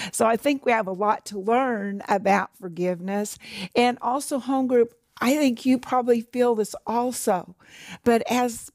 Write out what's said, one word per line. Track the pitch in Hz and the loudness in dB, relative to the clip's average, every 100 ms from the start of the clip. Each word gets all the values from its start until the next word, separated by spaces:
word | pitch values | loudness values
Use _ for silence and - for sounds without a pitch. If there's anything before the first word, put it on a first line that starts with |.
| 185 | -6
So | - 226 | 0 2
I | 226 | 2
think | 285 277 247 | 0 0 0
we | |
have | 226 190 | 0 -2
a | |
lot | 185 208 214 - | -2 0 -2 -6
to | 208 | -6
learn | 196 247 262 214 202 202 - | 0 0 0 -2 -4 -6 -2
about | 196 190 196 - _ | 0 2 2 0 _
forgiveness. | 180 165 180 175 185 202 208 - - 202 190 233 | -10 -4 -2 -2 -4 -4 -4 -10 -14 -12 -2 2
And | 247 247 | 2 0
also, | 233 277 - 277 | -2 -4 -2 -4
home | 247 269 254 | 0 0 2
group, | 247 233 - _ - | 2 2 -2 _ -2
I | 233 302 | 0 2
think | 277 226 254 | 2 2 2
you | 254 | 0
probably | - 254 247 233 | 0 0 2 2
feel | 226 247 240 214 | 0 0 2 2
this | 202 - - | -2 -6 -4
also. | 233 247 233 226 180 175 - - - - - | -2 -2 -2 0 0 -4 -18 -20 -20 -18 -2
But | 240 226 - | 2 2 2
as | 247 247 226 - | 0 0 -4 -14